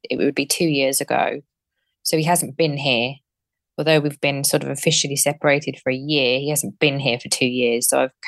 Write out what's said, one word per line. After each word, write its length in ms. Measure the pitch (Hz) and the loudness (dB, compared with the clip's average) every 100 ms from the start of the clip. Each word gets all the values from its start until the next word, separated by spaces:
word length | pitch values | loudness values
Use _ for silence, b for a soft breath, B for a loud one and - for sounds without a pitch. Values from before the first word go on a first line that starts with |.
It 140 | - 131 | -6 0
would 180 | 139 | 0
be 120 | 143 139 | 0 -2
two 200 | - 170 | 0 0
years 340 | 143 135 135 | 2 0 0
ago. 420 | - - - 143 - _ _ _ _ _ | 0 0 0 -4 -12 _ _ _ _ _
So 140 | - 160 | -2 0
he 80 | |
hasn't 320 | 156 175 - - | 2 2 0 0
been 220 | 160 139 | 0 0
here. 360 | 139 120 123 139 _ _ _ _ _ - | 0 0 -2 -6 _ _ _ _ _ -4
Although 220 | 151 156 | 2 2
we've 220 | 147 143 | 2 -2
been 240 | 143 139 | -4 -2
sort 180 | 147 156 | 0 0
of 60 | 139 | -2
officially 480 | 139 - 151 147 143 | -4 -2 0 0 0
separated 640 | 143 147 151 143 - 131 | -2 0 0 0 -2 -6
for 80 | 131 | -4
a 60 | 131 | -4
year, 420 | 143 151 123 131 | -2 0 2 0
he 100 | 143 | -2
hasn't 280 | 151 196 - | -4 -4 0
been 220 | 151 139 | 0 2
here 180 | 131 120 | -2 -2
for 100 | - | -2
two 200 | - 127 | 0 0
years. 400 | 123 120 117 123 | 2 2 2 2
So 160 | 135 | 2
I've 80 | 131 _ | 0 _